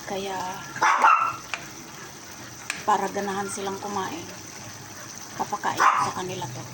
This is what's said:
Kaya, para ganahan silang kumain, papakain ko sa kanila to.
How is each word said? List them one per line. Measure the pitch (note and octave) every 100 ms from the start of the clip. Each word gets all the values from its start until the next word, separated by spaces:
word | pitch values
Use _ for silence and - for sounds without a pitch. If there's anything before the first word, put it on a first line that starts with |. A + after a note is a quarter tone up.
Kaya, | - G3 G3 F#3+ F3+ F#3 - - - - - - - - - - - - - - - - - - - - - -
para | - G3 G3 G3
ganahan | G3+ G3 G3
silang | - G3 F#3+
kumain, | G3+ G3+ F#3 D#4 E4+ - - - - - - - - - - -
papakain | - - - -
ko | - - -
sa | G3
kanila | F#3 F#3
to. | F3+ E3+ E3